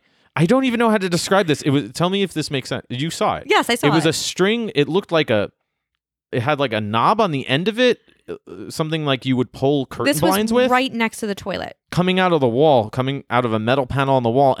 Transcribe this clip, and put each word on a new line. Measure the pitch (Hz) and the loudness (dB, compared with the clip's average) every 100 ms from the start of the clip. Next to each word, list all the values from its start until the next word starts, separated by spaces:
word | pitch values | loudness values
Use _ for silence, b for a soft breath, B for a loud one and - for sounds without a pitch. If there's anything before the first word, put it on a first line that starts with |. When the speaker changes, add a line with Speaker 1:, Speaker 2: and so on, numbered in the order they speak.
| _ _ _ 139 | _ _ _ 0
Speaker 1:
I | 170 | 2
don't | 262 | 4
even | 262 233 | 2 0
know | 233 | 2
how | 214 | 2
to | 185 | 0
describe | 165 - 185 175 | -2 0 2 2
this. | 139 | 0
It | 147 | 2
was, | 139 107 | 0 0
tell | - 175 | -2 -2
me | 196 | -2
if | 196 | -4
this | - - | -4 -6
makes | 135 - | -6 -6
sense. | 123 - | -8 -8
You | 120 160 | -6 -6
saw | - 208 92 | -2 -2 -2
it. | - | 0
Speaker 2:
Yes, | - 254 | 0 0
I | |
saw | 233 147 | 0 2
Speaker 1:
It | |
was | 156 156 | 2 2
Speaker 2:
it. | |
Speaker 1:
a | |
string. | - - - 190 233 214 | 0 -4 0 0 0 -2
It | - 147 | -2 0
looked | 180 - | 0 0
like | 165 147 | 0 2
a, | 107 92 _ _ _ _ _ _ _ - | 0 -2 _ _ _ _ _ _ _ -8
it | 131 | -4
had, | 120 143 | -2 0
like, | 135 | 0
a | 110 | -2
knob | 104 113 143 220 | -2 2 2 2
on | 202 | 0
the | 139 - | -2 -2
end | 139 190 | -2 -2
of | 214 | 0
it, | 254 - _ _ - | 0 0 _ _ -14
uh, | 87 - 87 107 | -14 -14 -14 -10
something | - 156 160 | -6 -4 -2
like | 147 131 131 | -2 -2 0
you | 127 | 0
would | 123 | -2
pull | - 135 147 127 | -2 0 0 -2
curtain | - | -4
Speaker 2:
This | 277 156 | -2 2
was | 175 | 2
Speaker 1:
blinds | 196 220 | 2 2
with. | 240 254 | 2 2
Speaker 2:
right | 254 262 | 2 0
next | 233 220 - | -2 -4 -4
to | 214 | -8
the | |
toilet. | 196 196 - - - - | -6 -8 -8 -10 -14 -6
Speaker 1:
Coming | 160 180 185 | 0 2 2
out | 185 | 4
of | 160 | 4
the | 127 | 2
wall, | 117 156 127 107 | 4 4 4 2
coming | - 127 139 - | -2 -4 -4 -2
out | 120 | 0
of | 123 | 0
a | 110 | 0
metal | 110 131 127 | 0 0 0
panel | 139 139 | 0 2
on | 135 | 2
the | 117 | 2
wall. | 127 139 127 | 2 2 2